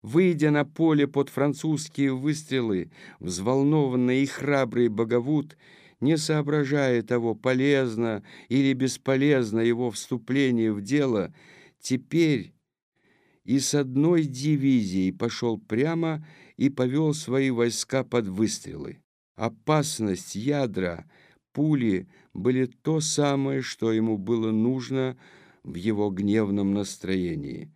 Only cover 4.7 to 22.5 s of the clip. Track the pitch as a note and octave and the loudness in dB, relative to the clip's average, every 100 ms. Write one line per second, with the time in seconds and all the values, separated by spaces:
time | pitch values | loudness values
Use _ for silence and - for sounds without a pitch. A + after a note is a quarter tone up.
4.7 | A#2 A#2+ G#2+ A2+ A#2+ B2+ D3+ D3+ - - | 2 0 0 0 0 0 -2 -2 -16 -20
5.7 | - - _ C3 D#3+ D#3 D3+ C#3+ D3+ C3+ | -20 -20 _ 0 0 0 -2 0 -2 0
6.7 | D3 C3+ A#2+ A2+ B2 A#2 G#2+ B2+ B2+ C3+ | 0 2 0 0 0 0 -2 0 2 2
7.7 | C#3 B2+ A2 A#2 G#2 - - - C3 C3+ | 2 0 0 -2 -2 -8 -20 -2 2 2
8.7 | B2+ C3 - - C3+ C#3+ C3+ A2+ A2+ A#2 | 2 -2 -2 -2 2 4 2 2 2 2
9.7 | A#2 B2 G#2+ - B2 - C3+ C3+ A#2 A2 | 2 -2 -6 -6 -8 -2 0 2 2 0
10.7 | G#2 G2+ D3 C3+ A2 E2 - - - - | -2 -2 0 2 0 -2 -10 -20 -20 -20
11.7 | _ - C3 - D#3+ D#3+ C3 F2 _ _ | _ -4 -4 -2 2 2 2 -4 _ _
12.7 | _ _ _ _ _ _ _ - C3+ B2+ | _ _ _ _ _ _ _ -2 0 2
13.7 | C#3+ C3 C3 D#3 F3 D3+ B2 D3 D3 C3+ | 0 0 2 4 2 0 -2 0 2 4
14.7 | B2+ G2 F#2+ F#2 F#2 A#2 - A#2+ A2 - | 4 2 0 0 -2 -6 -2 -4 -4 -4
15.7 | A2 D3+ E3 E3 D#3 D#3 - - - C#3 | -2 0 0 -2 -4 -10 -20 -20 -2 -2
16.7 | C#3 B2+ C#3 D#3 D3+ - C3 C3+ A#2 A#2+ | 0 0 2 0 -2 -2 0 0 2 0
17.7 | A2+ - C3+ B2+ B2 G2+ F#2 A2 - - | -2 -4 -4 0 -2 -2 0 -2 -2 -10
18.7 | D2+ - - _ _ _ - A2+ A2+ - | -12 -12 -14 _ _ _ -6 -6 -6 0
19.7 | D#3 D3+ - G#2+ F#2 - G2 B2 D3 B2+ | 0 0 -2 -2 -2 -6 -6 -2 -2 -2
20.7 | F#2+ F2+ E2+ - _ _ _ _ - D#3 | -2 -4 -6 -14 _ _ _ _ -2 0
21.7 | D3 A2+ F#2 F#2 _ _ - A2+ | 2 2 0 -4 _ _ -2 0